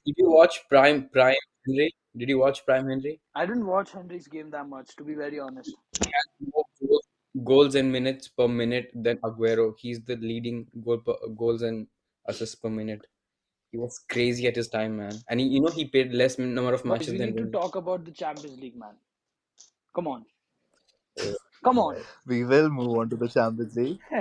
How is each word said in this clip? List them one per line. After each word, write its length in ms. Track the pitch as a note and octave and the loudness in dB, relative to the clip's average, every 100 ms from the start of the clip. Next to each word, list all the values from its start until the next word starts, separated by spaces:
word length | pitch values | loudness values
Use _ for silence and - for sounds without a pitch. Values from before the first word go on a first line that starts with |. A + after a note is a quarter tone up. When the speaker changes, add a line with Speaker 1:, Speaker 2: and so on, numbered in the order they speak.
| D3 | -2
Speaker 1:
did 80 | D3 | 2
you 140 | F3+ | 6
watch 380 | D#3+ F3 - - | 8 8 4 4
Prime, 400 | C#3 C#3+ D3 C3+ | 6 6 4 2
Prime 280 | C3 B2+ C3+ - _ C3 | 4 4 4 -2 _ -4
Henry? 280 | C3+ D#3+ - _ A#2+ | 0 0 -2 _ -6
Did 120 | B2 | 0
you 100 | C3 | 4
watch 260 | C3+ C#3 | 2 2
Prime 240 | - C3 C3+ | 2 2 2
Henry? 320 | C3 C#3+ D#3+ _ | -4 -4 -8 _
Speaker 2:
I 100 | C#3+ F3+ | -4 -4
didn't 200 | A#3+ G3 | -2 0
watch 240 | F#3 G3 | -2 -2
Henry's 380 | G3 F3+ F3+ C#3+ | -10 -14 -14 -14
game 220 | D#3 D#3 | -14 -12
that 180 | D3 C#3+ | -12 -12
much, 260 | C3+ B2+ - | -16 -18 -16
to 80 | |
be 100 | D3+ | -10
very 260 | D3 C#3+ D3 | -8 -8 -8
honest. 360 | C3+ C3 - - _ - | -10 -12 -14 -16 _ -4
Speaker 1:
He 80 | - | -2
had 360 | F5+ - _ C#4 | -2 -4 _ -4
more 100 | - - _ | -4 -4 _
goals, 280 | C#4 - - _ _ C3 | 2 2 2 _ _ -6
goals 320 | A#2+ C#3 C#3+ | 4 6 6
and 160 | C3+ C3 | 4 2
minutes 380 | C3 C3 C3+ - | 0 -2 -4 -6
per 180 | - B2 | 0 2
minute 460 | A#2+ A#2 B2 - | 2 0 -2 -4
than 240 | A#2+ A#2 A#2 | -4 -2 -2
Aguero. 560 | A2+ A2+ A2+ A2+ A2 G#2+ | -4 0 2 4 2 -2
He's 240 | A#2+ A#2 | -10 -10
the 100 | A2+ A#2 | -8 -6
leading 520 | A2+ A#2 A#2 A#2+ A2+ A#2 | -6 -6 -6 -8 -10 -8
goal 140 | A2+ A#2 | -2 -2
per, 160 | A#2 - A2+ A2 | -2 -6 -8 -2
goals 260 | A#2 A#2 | -2 0
and 260 | A#2 A2+ A2 _ _ _ - | -2 -4 -10 _ _ _ -10
assists 280 | A2 A2+ | -8 -8
per 160 | - A2+ | -8 -6
minute. 360 | A2 G#2+ G#2+ - _ _ _ _ _ _ | -6 -6 -10 -14 _ _ _ _ _ _
He 60 | A#2 | -10
was 200 | A#2+ - | -10 -12
crazy 480 | - A#2+ A#2+ A#2+ B2 | -6 -2 0 0 0
at 80 | |
his 140 | A#2 A2+ | -2 -4
time, 280 | A2 A2 G#2+ | -4 -4 -6
man. 280 | G2+ A2 - | -8 -12 -4
And 120 | A#2+ | -2
he, 60 | C3 | 2
you 140 | C3+ | 2
know, 100 | D#3+ | 2
he 160 | D#3+ C#3+ | -2 0
played 260 | C3+ B2+ | 2 2
less 260 | B2 B2+ - | 2 0 0
m-, 160 | B2+ | -4
number 180 | B2 B2 | -2 0
of 120 | B2+ B2+ | 0 0
Speaker 2:
Boys, 220 | A2+ D#3 | -2 -2
Speaker 1:
matches 40 | |
Speaker 2:
we 60 | A#2 | -4
Speaker 1:
than 80 | A2+ | -4
Speaker 2:
need 100 | - | -4
to 60 | |
Speaker 1:
Rooney. 60 | F3+ | -4
Speaker 2:
talk 240 | G3 F3 F#3+ | -4 -4 -4
about 280 | F3 F3+ | -6 -6
the 80 | E3 | -8
Champions 460 | - D#3+ D3 D3 B2+ | -10 -8 -8 -14 -16
League, 180 | C3 A#2+ | -16 -16
man. 200 | G#2+ G#2 _ _ _ _ _ _ - _ _ | -20 -20 _ _ _ _ _ _ -20 _ _
Come 120 | F3+ D#3+ | -8 -8
on. 200 | A#2+ G#2+ _ _ _ _ _ _ _ _ - G#2 G2+ - _ | -10 -14 _ _ _ _ _ _ _ _ -8 -8 -8 -12 _
Come 140 | B3 B3 | 0 2
on. 260 | D#3+ - - - C3 | 0 -4 -14 -18 -4
Speaker 3:
We 180 | A#2+ | -2
will 240 | A#2+ C#3 D#3 | 4 4 4
move 280 | C#3 B2 A#2 | 0 0 0
on 120 | A2+ | -2
to 60 | A#2 | -2
the 120 | A#2 | 0
Champions 460 | C3 A2+ A2+ G#2+ A#2 | 2 2 0 -4 -2
League. 240 | C3 D3+ | -4 -4
Speaker 4:
<laughs> 60 | - A3+ | -6 -2